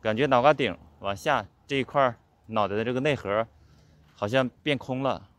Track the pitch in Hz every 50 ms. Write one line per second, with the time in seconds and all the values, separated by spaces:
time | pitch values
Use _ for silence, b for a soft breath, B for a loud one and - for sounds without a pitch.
0 | - 110 110 110 139 143 135 120 120 147 156 135 143 104 87 - - - _ _
1 | - 98 101 98 - 156 143 123 104 - _ _ _ _ 143 135 123 - - 147
2 | 139 127 113 - _ _ _ _ _ - 110 110 104 95 98 107 113 120 127 131
3 | 131 151 139 120 - 95 101 107 113 - _ _ b b b b b b b b
4 | b b b - 104 104 117 135 131 123 - _ _ 151 143 123 - - 131 131
5 | 135 135 107 82 - - _